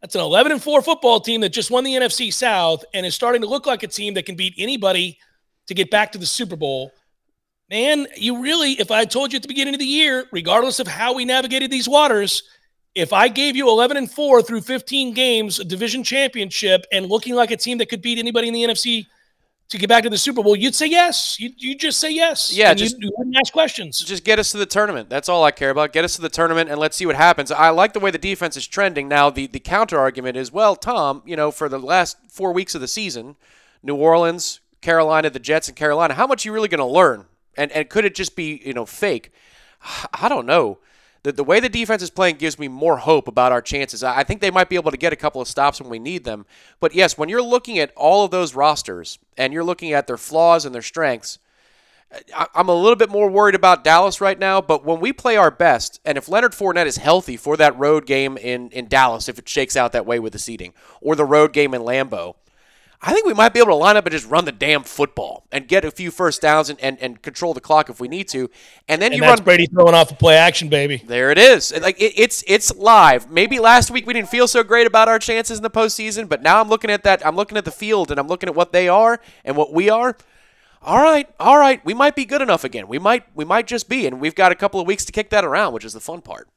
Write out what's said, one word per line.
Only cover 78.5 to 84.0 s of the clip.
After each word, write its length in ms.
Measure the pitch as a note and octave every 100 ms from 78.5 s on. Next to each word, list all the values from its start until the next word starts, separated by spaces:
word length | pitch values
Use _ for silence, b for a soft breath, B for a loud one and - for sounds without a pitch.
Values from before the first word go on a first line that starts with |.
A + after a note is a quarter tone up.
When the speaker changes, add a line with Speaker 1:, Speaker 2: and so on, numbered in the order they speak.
| D#3
Speaker 2:
what 160 | F3
they 160 | F3 F3+
are 320 | F#3 A3+ A#3 b b
and 120 | - C#3+
what 160 | D3
we 160 | D#3 G3
are. 280 | A3 B3 A#3 b b b b b b
All 180 | - G3
right, 280 | D4+ D4+ C#4+ _
all 200 | G3 C#4+
right, 260 | C#4+ C4
we 100 | -
might 220 | A3+ C#4+ C#4+
be 80 |
good 180 | B3 C#4+
enough 220 | C4+ E3+
again. 240 | C3+ A#2 G2
We 100 | C3
might, 260 | F#3+ A#3+ _
we 120 | -
might 240 | D3+ G3+ A#3+
just 200 | A#3+ -
be, 180 | B3+